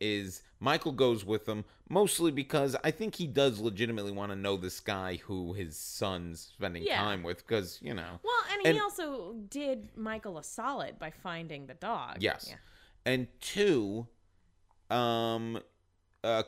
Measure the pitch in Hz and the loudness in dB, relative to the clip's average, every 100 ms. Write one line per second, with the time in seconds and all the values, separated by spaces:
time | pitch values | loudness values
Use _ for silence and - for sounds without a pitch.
0 | 107 104 95 - - - 120 160 165 131 | 2 2 0 -8 -16 -2 2 2 2 6
1 | 131 113 98 107 - 107 - - - 180 | 6 6 2 -2 0 -4 -6 -12 0 4
2 | 208 - 170 139 139 156 139 120 160 156 | 4 4 2 2 2 2 2 2 0 0
3 | 214 - 160 123 139 104 113 95 117 113 | -2 -2 0 4 4 4 0 0 0 -2
4 | 101 98 101 98 101 98 90 - - 98 | -4 -4 -4 -2 0 0 -2 -6 -4 -2
5 | 92 90 - 95 87 98 85 76 - - | -2 -4 -6 -4 -4 -4 -6 -8 -8 -2
6 | 104 92 87 82 - - 98 87 359 240 | -2 -2 -6 -10 -14 -6 -6 -2 0 0
7 | 104 98 85 90 - 113 90 - - 104 | 0 0 -4 -6 0 0 0 -6 -8 -6
8 | 87 85 427 466 440 415 381 427 415 - | -8 -6 0 0 0 2 4 4 2 -2
9 | 311 269 208 226 202 277 294 254 208 - | -6 -6 -8 -10 -8 -4 -4 -4 -6 -8
10 | 220 220 214 160 - - 240 262 143 - | -8 -6 -8 -10 -10 -6 -4 -2 -4 -8
11 | 160 - 175 165 165 147 135 135 196 208 | -10 -10 -8 -8 -8 -10 -12 -8 -4 -4
12 | 127 - - - - - - - - _ | -4 0 0 0 -6 -14 -18 -20 -20 _
13 | 123 131 123 - - 202 208 139 101 107 | 0 2 0 -8 -4 4 6 6 2 -2
14 | 117 _ _ _ _ _ _ _ - 120 | -8 _ _ _ _ _ _ _ 0 2
15 | 120 117 117 113 113 113 - _ _ _ | 4 2 2 0 -2 -6 -10 _ _ _
16 | _ _ 113 110 | _ _ 2 2